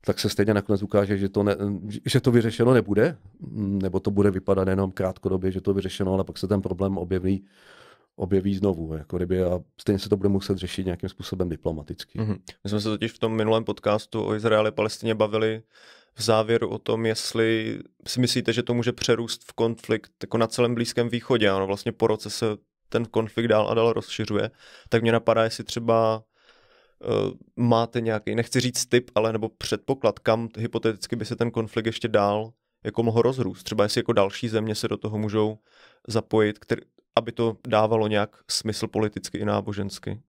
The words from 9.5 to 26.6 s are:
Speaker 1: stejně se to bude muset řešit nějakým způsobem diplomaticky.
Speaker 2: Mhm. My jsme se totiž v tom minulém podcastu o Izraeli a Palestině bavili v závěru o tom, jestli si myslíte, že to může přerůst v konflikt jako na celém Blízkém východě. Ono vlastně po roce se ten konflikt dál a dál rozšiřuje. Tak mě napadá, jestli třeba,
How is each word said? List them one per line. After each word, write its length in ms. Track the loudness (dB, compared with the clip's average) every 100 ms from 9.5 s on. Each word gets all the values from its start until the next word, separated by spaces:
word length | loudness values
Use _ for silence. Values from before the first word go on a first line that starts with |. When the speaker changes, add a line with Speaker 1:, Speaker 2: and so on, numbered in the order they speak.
| -2 -6 -6
Speaker 1:
stejně 180 | -2 -2
se 100 | 0
to 80 | 0
bude 120 | 2
muset 280 | 0 0 -4
řešit 280 | -4 -4 -4
nějakým 240 | -4 -6
způsobem 400 | -10 -8 -4 -4
diplomaticky. 720 | -2 -4 -6 -8 -12 -10 -6
Speaker 2:
Mhm. 140 | -4 -4 -8 -12
My 60 | -4
jsme 120 | -2
se 80 | -2
totiž 220 | -2 -4
v 80 | -2
tom 160 | -2 0
minulém 280 | 2 2
podcastu 600 | 0 -2 0 0 -2 -6
o 120 | -2 -2
Izraeli 320 | 2 4 2
a 40 |
Palestině 440 | 0 -2 -2 -4 0
bavili 460 | 0 2 0 -2 _ _ -20 -20 _ -4
v 40 |
závěru 480 | 2 2 4 0 0
o 80 | -4
tom, 260 | -2 0 0
jestli 760 | -2 -4 0 2 2 -2 -8 -12 _ -8
si 120 | 0
myslíte, 340 | 2 2 0
že 100 | 0
to 100 | 0
může 180 | 0 0
přerůst 500 | -2 0 0 0 -8 -12
v 60 |
konflikt 580 | 0 0 0 -2 -2 -2 _
jako 140 | -6 0
na 100 | 0
celém 280 | 2 0 0
Blízkém 340 | -2 -2 -2
východě. 420 | -4 0 2 4
Ono 160 | 2 0
vlastně 240 | -2 -6
po 160 | 0 0
roce 220 | 0 -6
se 160 | -4 -2 -4 _ _ _
ten 160 | -2 0
konflikt 420 | -2 -2 -2 2
dál 220 | 4 4
a 40 |
dál 200 | 2 2
rozšiřuje. 580 | 0 -6 -8 -2 -2 -4 _ -20 -20 -2
Tak 120 | 2
mě 100 | 4
napadá, 320 | 2 4 2
jestli 200 | 2 -2
třeba, 600 | -8 -4 2 4 4 0 _ _ _ _